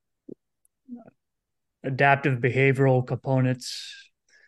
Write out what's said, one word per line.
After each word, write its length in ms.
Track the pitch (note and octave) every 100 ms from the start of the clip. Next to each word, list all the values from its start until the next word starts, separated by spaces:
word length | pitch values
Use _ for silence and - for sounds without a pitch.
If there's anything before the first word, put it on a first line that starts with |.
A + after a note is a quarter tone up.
| _ _ - - _ _ _ _ - A#3+ A3+ _ _ _ _ _ _ _
adaptive 560 | - C3 C#3 C#3 D3 B2
behavioral 640 | B2 B2+ C3+ C3 C3+ B2+ B2
components, 1080 | A#2+ C#3+ C3 B2+ B2+ - - - - - _ _ _